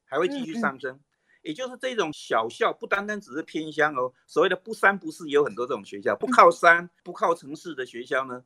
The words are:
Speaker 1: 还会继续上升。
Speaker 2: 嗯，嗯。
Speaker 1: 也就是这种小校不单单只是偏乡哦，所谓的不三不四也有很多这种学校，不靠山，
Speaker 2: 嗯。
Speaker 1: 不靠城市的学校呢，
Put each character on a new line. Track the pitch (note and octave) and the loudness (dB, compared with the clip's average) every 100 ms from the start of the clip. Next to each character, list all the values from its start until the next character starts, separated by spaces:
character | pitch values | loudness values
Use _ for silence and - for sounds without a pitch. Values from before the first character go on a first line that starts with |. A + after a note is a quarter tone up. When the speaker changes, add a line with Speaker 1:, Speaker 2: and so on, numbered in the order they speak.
Speaker 1:
还 | - C3+ | -8 -4
会 | F3+ | -2
继 | C#4+ | -4
续 | B3+ | -8
上 | A#3 D3+ C3 | -4 -4 -4
升。 | C3 | -12
Speaker 2:
嗯， | C3+ | -12
嗯。 | _ _ _ _ | _ _ _ _
Speaker 1:
也 | - | -12
就 | D#3 B3+ | -10 -10
是 | B3 | -8
这 | B3+ | -8
种 | A#3 D#3+ | -4 -4
小 | D3 - A#2 A2+ | -4 -4 -2 -2
校 | - A3 | -2 -2
不 | D3+ - | -2 -2
单 | G3+ G#3 | -2 -2
单 | G#3 | -8
只 | - | -8
是 | C3+ | -10
偏 | D#3 E3 D#3 | -8 -8 -6
乡 | D3+ D3+ | 0 0
哦， | C#3 B2+ _ _ | 0 -4 _ _
所 | C#3+ | 0
谓 | F#3 | 2
的 | |
不 | F3+ - | 0 -6
三 | A3 G3 G3 | 2 2 2
不 | D#3+ | -4
四 | - D#3+ | -10 0
也 | |
有 | C#3+ | 2
很 | C#3 | 2
多 | G#2 B2 | -2 -4
这 | |
种 | A#2+ | -6
学 | G2 G2+ | -8 -6
校， | G#2+ | -2
不 | G#2 - | -2 2
靠 | B3 F3+ | 8 8
山， | E3+ F3 E3+ | 8 6 4
Speaker 2:
嗯。 | F3 _ | 2 _
Speaker 1:
不 | - | -14
靠 | F3 G#3 | -2 0
城 | E3+ C3+ D#3+ | 0 -4 -14
市 | F3 | -12
的 | C#3 | -10
学 | B2+ B2 | -10 -10
校 | B2 C3+ C3 | -4 -4 -4
呢， | B2 | -10